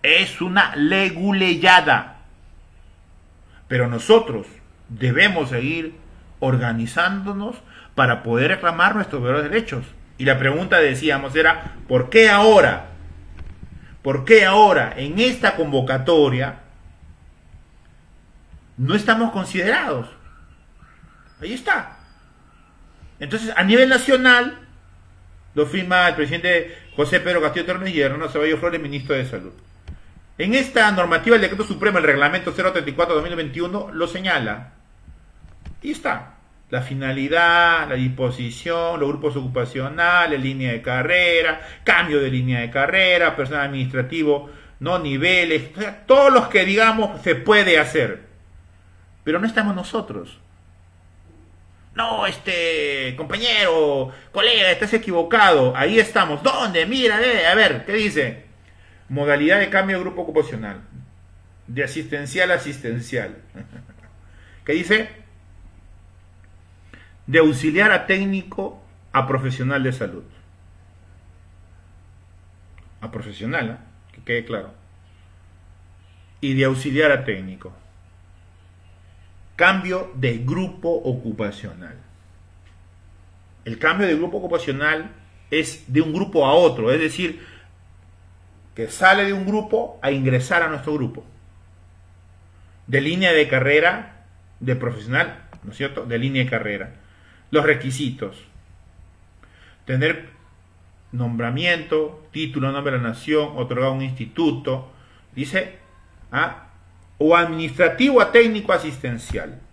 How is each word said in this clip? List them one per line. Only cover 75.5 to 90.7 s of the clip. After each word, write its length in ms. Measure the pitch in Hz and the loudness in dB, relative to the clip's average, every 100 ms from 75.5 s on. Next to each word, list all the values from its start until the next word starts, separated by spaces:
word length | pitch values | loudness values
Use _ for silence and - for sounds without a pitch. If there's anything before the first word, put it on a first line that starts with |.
| - - - - - _ _ - - | -20 -20 -20 -20 -20 _ _ -20 -10
Y 120 | 139 135 | -4 0
de 100 | 135 | 2
auxiliar 460 | 131 147 135 151 | 0 -2 2 4
a 120 | 135 | 2
técnico. 500 | 127 98 95 92 92 - - - - - - - - - - - - - - - - - - - | 0 -6 -8 -14 -18 -20 -20 -20 -20 -20 -20 -20 -20 -20 -20 -20 -20 -20 -20 -20 -20 -20 -20 2
Cambio 560 | 175 190 185 180 185 131 | 2 2 -4 -6 -8 -4
de 240 | 127 113 | -4 -2
grupo 500 | 127 160 185 - 196 | -4 -4 -6 -6 -4
ocupacional. 1040 | 170 143 120 117 107 104 - 101 85 85 - - - - - - - - - - - - - - - _ - | -4 -4 -6 -8 -6 -8 -8 -16 -16 -20 -20 -20 -20 -20 -20 -20 -20 -20 -20 -20 -20 -20 -20 -20 -20 _ -20
El 160 | - 113 | -14 -2
cambio 280 | 156 180 196 | 0 0 0
de 80 | 156 | 0
grupo 220 | 175 165 | -2 -6
ocupacional 760 | 180 170 - 135 151 156 190 - - - - | -4 -4 -4 -4 -2 -2 -6 -18 -20 -20 -6
es 420 | 156 156 - - | -4 -4 -8 -4
de 100 | 131 | 0
un 120 | 160 | 0
grupo 320 | 160 196 160 135 | -2 -2 0 4
a 80 | |
otro, 380 | 156 170 123 110 | 6 4 2 0
es 80 | 147 | 0
decir, 420 | 160 - 180 151 - - - - _ - - - - - - - - - | 0 -4 -8 -8 -18 -20 -20 -20 _ -20 -20 -20 -20 -20 -20 -20 -20 -10
que 140 | 113 | -10
sale 340 | - 190 202 | 2 4 4
de 100 | 196 | 2
un 120 | 196 190 | -4 -2
grupo 520 | 214 214 - - - | -4 -2 -4 -4 -6
a 100 | 139 | -4
ingresar 500 | 139 131 127 127 175 | 0 0 0 0 0
a 60 | |
nuestro 260 | 160 | 0